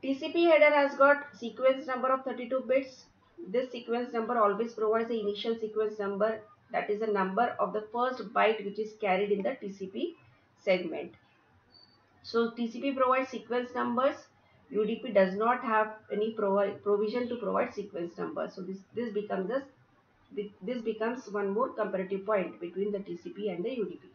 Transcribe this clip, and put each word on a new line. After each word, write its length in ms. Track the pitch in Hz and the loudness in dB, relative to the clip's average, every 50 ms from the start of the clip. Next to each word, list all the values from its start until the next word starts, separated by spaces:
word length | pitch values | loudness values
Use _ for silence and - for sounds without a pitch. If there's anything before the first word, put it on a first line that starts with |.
T 120 | - 269 269 269 | -2 -2 -4 -2
C 140 | 320 311 | -4 -2
P 140 | 302 339 339 | 2 4 6
header 280 | 339 320 294 302 294 294 | 6 8 8 8 8 8
has 220 | 294 277 277 269 | 6 4 4 4
got 400 | - 269 285 285 285 - - - - | 6 8 8 8 6 2 -12 -14 -10
sequence 480 | - 233 220 - 254 262 262 262 - | -10 -10 -6 2 2 2 2 2 -2
number 240 | 262 262 247 233 262 | -6 -4 -2 2 2
of 120 | 262 262 - | 2 0 0
thirty-two 400 | 269 247 240 247 233 262 262 226 226 | -4 -6 -6 -6 -2 -2 -2 0 2
bits. 380 | 254 269 277 - - - - _ _ _ _ _ _ - 339 185 | 2 2 2 -2 -14 -20 -20 _ _ _ _ _ _ -16 -14 -4
This 240 | 190 240 262 254 | -2 -2 -2 -2
sequence 420 | - 240 233 - 233 240 247 240 - | -6 -12 -4 -2 -2 -2 -2 -2 -2
number 240 | 233 220 214 247 233 | -4 -2 0 2 4
always 360 | 214 202 196 196 233 233 - | 4 4 4 2 -2 -4 -2
provides 360 | - 220 214 220 226 233 226 | -2 0 2 2 2 2 0
the 100 | 240 226 | -2 -2
initial 380 | 208 202 202 202 - 233 226 226 | -2 -2 -4 -2 -2 -2 -2 -2
sequence 400 | 220 208 - 220 220 208 214 - | -4 -4 -2 -2 -2 -2 -2 -4
number, 400 | 202 196 202 196 208 220 220 214 - - - _ _ _ | -4 -4 0 0 0 0 0 -2 -8 -16 -20 _ _ _
that 180 | - 180 175 - | -4 -4 -2 -2
is 100 | 208 202 | -2 -2
the 80 | 220 220 | 0 0
number 480 | 208 196 190 190 190 208 240 240 - - | 2 2 0 0 2 2 2 2 2 -2
of 140 | 202 190 180 | -2 -2 -2
the 120 | 214 214 - - | -4 -6 -4 -2
first 400 | 240 247 254 254 - 214 190 - | -2 0 0 -2 -4 -10 -4 2
byte 300 | 202 202 214 226 214 196 | 4 4 4 4 2 -2
which 160 | 196 196 - | -6 -4 -4
is 140 | 220 214 - - | -6 -6 -6 -4
carried 300 | 220 196 185 190 208 196 | 0 2 2 2 2 2
in 100 | 202 190 | 0 0
the 160 | 190 240 269 - | 0 -4 -4 -4
T 120 | - 202 196 | -8 -12 -10
C 140 | - 196 185 | -10 -12 -10
P 280 | - 226 285 349 - _ _ _ _ _ _ _ _ _ _ | -6 -6 -6 -6 -6 _ _ _ _ _ _ _ _ _ _
segment. 480 | 202 185 185 180 165 156 - 175 - - - _ _ _ _ _ _ _ _ _ _ _ - _ _ _ _ _ _ _ _ _ | 2 2 2 2 -4 -6 -8 -10 -10 -14 -20 _ _ _ _ _ _ _ _ _ _ _ -20 _ _ _ _ _ _ _ _ _
So 280 | - - 233 233 226 | -2 0 2 2 2
T 180 | - - 240 226 | 0 -4 -6 -6
C 100 | - 254 | -4 -4
P 100 | 277 277 | -2 -2
provides 380 | 277 262 262 254 254 262 262 254 | 2 2 4 4 4 2 2 -2
sequence 460 | - 214 - - 233 247 254 240 - | -6 -10 -6 -2 -2 -2 -2 -2 -4
numbers. 400 | - 240 247 240 233 254 285 294 - - _ _ _ _ _ _ _ _ _ | -4 -2 0 0 4 2 2 2 0 -12 _ _ _ _ _ _ _ _ _
U 160 | - 202 214 | 0 0 0
D 160 | 208 226 220 - | 0 0 -2 -4
P 80 | 254 | 2
does 240 | 208 202 190 185 190 | 4 6 6 6 4
not 280 | 202 220 233 254 269 269 | 0 2 2 2 2 0
have 300 | 240 220 214 214 214 214 - - - 208 | 0 2 2 2 0 -2 -14 -10 -6 -2
any 180 | 196 214 226 | -2 -2 -2
provi-, 460 | 226 - 214 196 190 202 202 190 - - - | 0 0 0 2 4 4 2 2 -2 -4 0
provision 440 | 202 202 196 214 214 226 247 247 233 | 2 2 2 2 0 0 -2 -2 -2
to 80 | 240 233 | -4 -4
provide 360 | 214 190 190 202 247 247 - | -4 -2 0 0 0 -2 -4
sequence 440 | 214 190 - - - 170 170 - 190 | -8 -10 -8 -8 -8 -8 -8 -6 -8
numbers. 360 | 175 160 156 151 160 180 - | -8 -6 -4 -6 -6 -6 -6
So 80 | - | -10
this, 160 | 185 180 190 196 - _ _ | -10 -10 -10 -12 -12 _ _
this 160 | 208 240 233 | -6 -6 -4
becomes 380 | 202 208 202 202 196 190 185 180 | -4 -4 -4 -4 -4 -4 -4 -2
a, 140 | 240 277 277 - _ _ _ _ _ _ _ _ _ _ _ _ - | -4 -4 -6 -6 _ _ _ _ _ _ _ _ _ _ _ _ -8
thi-, 180 | - 202 196 - _ | -8 -8 -8 -10 _
this 200 | 185 190 254 240 | -8 -6 -6 -4
becomes 460 | 214 226 214 - 220 233 247 254 - - | -4 -4 -4 -2 -2 -4 -4 -6 -8 -8
one 220 | 190 208 202 196 | -4 -2 -2 0
more 200 | 196 214 254 269 | 0 0 0 -2
comparative 560 | - - 214 190 196 190 190 185 196 190 190 | -2 -4 -4 -2 -2 -4 -4 -2 -4 -6 -2
point 360 | 202 220 202 180 160 - - | 0 0 0 0 -2 -6 -10
between 300 | 175 175 175 185 202 208 | -12 -10 -4 -4 -4 -2
the 80 | 202 196 | -2 -6
T 180 | 196 - 175 175 | -6 -8 -10 -10
C 140 | - 170 | -10 -14
P 180 | - - 202 208 | -10 -6 -6 -6
and 160 | 180 165 180 | -4 -4 -4
the 100 | 226 269 | -6 -4
U 100 | 240 208 | -4 -6
D 140 | 170 170 147 | -6 -6 -14
P. 60 | - - - | -18 -20 -20